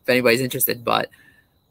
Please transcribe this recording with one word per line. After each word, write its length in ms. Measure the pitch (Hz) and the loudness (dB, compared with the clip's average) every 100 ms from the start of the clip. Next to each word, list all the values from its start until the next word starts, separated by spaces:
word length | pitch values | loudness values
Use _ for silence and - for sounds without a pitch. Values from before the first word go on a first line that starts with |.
if 60 | - | -2
anybody's 300 | 123 120 117 | 2 4 2
interested. 440 | 131 131 - 117 113 | 0 -4 -4 -4 -2
But 240 | 110 - - _ _ _ _ _ | -2 -2 -10 _ _ _ _ _